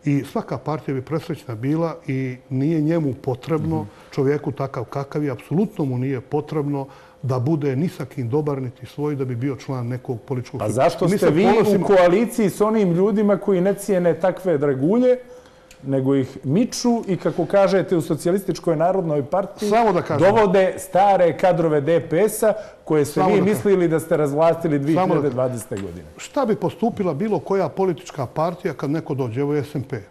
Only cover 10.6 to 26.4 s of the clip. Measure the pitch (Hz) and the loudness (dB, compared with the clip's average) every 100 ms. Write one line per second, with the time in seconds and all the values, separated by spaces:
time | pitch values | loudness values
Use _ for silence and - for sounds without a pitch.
10.6 | 107 107 135 165 175 202 175 151 220 233 | -4 2 2 2 0 2 2 4 4 4
11.6 | 214 196 165 196 180 180 233 - 208 - | 4 2 4 6 6 4 2 0 -2 2
12.6 | 208 220 196 170 196 208 202 196 202 190 | 0 2 2 2 2 2 2 0 2 2
13.6 | 185 196 - 190 175 160 190 175 190 156 | 2 -2 0 0 2 2 0 -2 -2 0
14.6 | 143 131 143 220 254 247 - - - - | 0 0 2 2 4 2 -2 -20 -20 -20
15.6 | - - 139 135 135 139 127 - 139 156 | -20 -16 -4 -2 2 0 0 -6 -2 0
16.6 | 247 - 247 233 196 185 180 - 170 196 | 0 -2 0 0 -2 -2 -2 -2 0 2
17.6 | 196 190 165 180 160 156 170 190 196 175 | 4 2 2 0 0 -2 0 -2 -2 -4
18.6 | - 160 165 190 170 147 131 180 190 - | -2 0 2 0 0 -2 -2 -2 -4 -4
19.6 | 208 214 226 180 143 151 175 220 208 185 | 0 2 4 2 0 4 4 6 4 4
20.6 | 185 - - 175 202 190 175 156 185 165 | 2 0 -2 2 4 6 4 4 2 4
21.6 | 165 151 139 165 - 156 214 214 220 202 | 2 2 2 0 2 0 2 2 0 0
22.6 | - - - 156 139 - 185 202 185 208 | -4 -18 0 0 2 2 2 4 2 2
23.6 | 202 190 170 160 160 165 151 143 165 165 | 2 4 4 0 0 0 2 4 2 2
24.6 | 170 147 139 165 185 165 143 123 127 123 | 0 0 2 2 2 2 0 0 -2 -2
25.6 | - 104 98 87 78 - - - | -8 -8 -8 -12 -16 -18 -8 -4